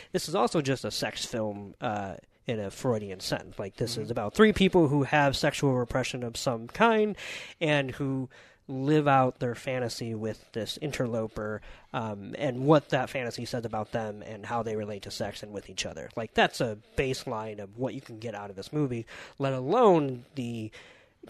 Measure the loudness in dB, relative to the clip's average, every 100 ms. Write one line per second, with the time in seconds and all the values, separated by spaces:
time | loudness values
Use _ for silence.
0 | -4 -4 0 2 2 2 0 0 -2 -4
1 | -4 -4 -6 -4 -4 -6 -10 -6 -4 -4
2 | -6 -10 -16 _ -6 -4 -6 -2 0 0
3 | -4 -8 -6 -6 -6 -10 -8 -4 -4 -4
4 | -4 -4 2 6 8 8 6 6 6 4
5 | 4 4 4 4 0 2 2 2 0 -2
6 | -2 -4 -6 -4 -2 -2 -2 2 4 4
7 | 2 -2 -10 -12 -14 -2 2 2 0 -2
8 | -2 -2 -4 -10 -20 _ -10 -2 4 6
9 | 6 6 6 2 -4 -4 -4 -2 -2 -4
10 | -6 -4 -4 -6 _ -6 -6 -6 -4 -2
11 | -2 -2 -4 -4 -6 -6 -10 -20 -8 -6
12 | -4 -6 -8 -4 -4 2 6 6 6 -2
13 | 0 -4 -6 -6 -6 -6 -4 -4 -4 -4
14 | -6 -8 -12 -12 -6 -4 -2 -4 -6 -8
15 | -10 -8 -8 -8 -12 -12 -10 -8 -8 -8
16 | -10 -8 -2 2 2 2 -4 -4 -6 -2
17 | -2 -2 -4 -6 -6 -8 -10 -6 -6 -6
18 | -12 -12 -10 -8 -10 -12 -6 -2 0 -2
19 | -6 -12 -14 -4 -2 -2 2 6 8 8
20 | 4 -4 -10 -8 -6 -6 -8 -12 -20 -20
21 | _ _